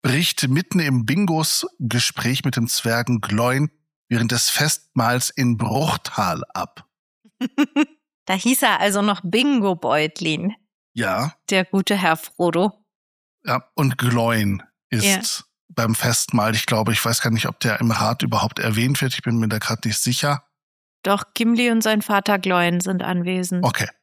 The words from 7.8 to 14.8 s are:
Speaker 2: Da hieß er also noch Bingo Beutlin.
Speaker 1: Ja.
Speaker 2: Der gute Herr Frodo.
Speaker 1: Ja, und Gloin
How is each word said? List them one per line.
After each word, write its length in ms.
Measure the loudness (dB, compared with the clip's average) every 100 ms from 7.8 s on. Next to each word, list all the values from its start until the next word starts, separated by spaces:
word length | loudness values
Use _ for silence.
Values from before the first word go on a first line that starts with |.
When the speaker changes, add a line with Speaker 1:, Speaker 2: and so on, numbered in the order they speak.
| -2 _ _ _ -4
Speaker 2:
Da 80 |
hieß 260 | -2 0 2
er 180 | 2 2
also 220 | 0 2
noch 220 | 0 0
Bingo 500 | 0 0 2 2 2
Beutlin. 800 | 0 0 0 0 -2 -4 -2 -4 -6 _ _ _
Speaker 1:
Ja. 400 | -6 -2 -2 -4 -8 -2
Speaker 2:
Der 160 | -2
gute 320 | 0 -2 0 2
Herr 220 | 2 0
Frodo. 680 | -2 -2 0 2 0 -2 _ _ _ _ _ _
Speaker 1:
Ja, 220 | -4 -4 -4
und 220 | 0 0 2
Gloin 680 | 0 2 2 2 0 -2 -8 _